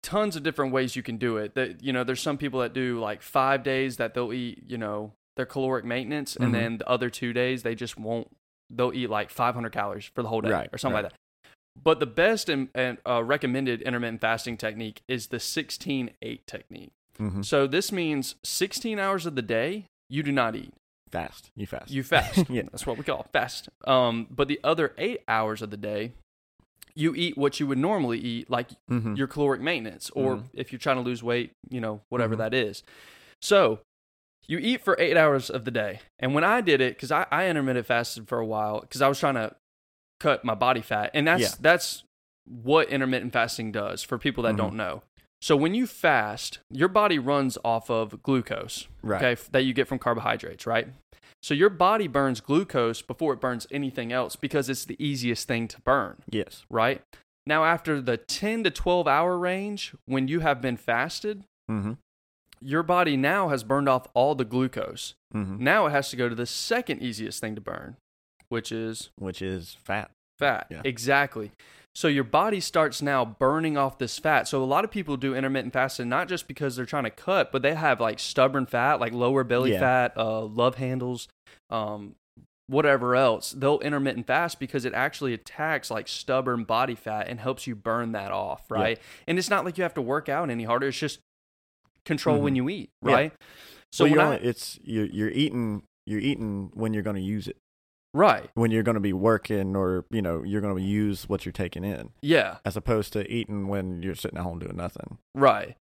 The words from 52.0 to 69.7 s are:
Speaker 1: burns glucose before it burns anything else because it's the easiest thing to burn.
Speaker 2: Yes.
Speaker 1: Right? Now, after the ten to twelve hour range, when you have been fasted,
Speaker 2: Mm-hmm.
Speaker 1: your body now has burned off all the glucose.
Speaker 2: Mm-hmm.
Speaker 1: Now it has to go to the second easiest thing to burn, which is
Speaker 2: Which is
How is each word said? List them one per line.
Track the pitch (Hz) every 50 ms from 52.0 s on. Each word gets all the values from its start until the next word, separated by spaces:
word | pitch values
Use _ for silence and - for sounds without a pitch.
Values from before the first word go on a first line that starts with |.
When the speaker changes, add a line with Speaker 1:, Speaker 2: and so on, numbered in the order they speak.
| 208
Speaker 1:
burns | 160 120 139 139 135 127 110
glucose | - - 139 165 202 - - 131 120 117 113 - -
before | - 131 - 165 151 135
it | 107
burns | - 127 123 117 - -
anything | - 143 143 131 127 - 120 117
else | 123 127 120 - -
because | - - 135 - 147 135 123
it's | 135 127 -
the | - 113 - -
easiest | 147 143 131 120 120 117 - -
thing | - 127 117 117
to | 110 - -
burn. | _ 123 131 139 107 87 - - - -
Speaker 2:
Yes. | - 107 - - - - - _
Speaker 1:
Right? | - 113 110 123 139 - _ _ - - _ _ _ _ _
Now, | - 151 156 156
after | 160 170 165 - 160 151 143
the | 127 123 117
ten | 113 - - - - 196 208 220 233 220
to | 180
twelve | - - - 185 180 180 170
hour | 156 135 147 165 180 180
range, | 175 180 180 185 190 196 208 208 196 - - - - _
when | - 131 135 131
you | 131 151 170
have | 160 156 139 123
been | 120 131 120
fasted, | 117 - - 117 120 131 165 - - - 208 214 196 196 _ _ _ _ -
Speaker 2:
Mm-hmm. | 113 107 95 107 117 - _ _ _ _ _ _ _ _ _ _ - _
Speaker 1:
your | 123 135 139 160
body | 170 160 180 180 180 160 143
now | 131 131 143 180 202 190 165
has | 143 131 110
burned | 110 135 143 143 139
off | 131 127 - - _
all | 120 127 143 151
the | 131 127
glucose. | 107 120 127 131 127 - - - - - - - - - _ _ _ -
Speaker 2:
Mm-hmm. | 107 101 95 95 104 123
Speaker 1:
Now | 139 175 214 190
it | 151
has | 147 143 135 -
to | -
go | 127 123 120
to | 117
the | 113 120
second | 120 - - - - 226 240 240 - 147 - -
easiest | 123 110 101 110 110 - -
thing | - 110 107
to | 107
burn, | 104 - - - - - - _ _ _ _ _ _ _ _ _ _ _
which | 120 117 110 -
is | 117 113 113 113 113 110 - - _ -
Speaker 2:
Which | 98 95 90 - 95
is | 95 95 92 82 -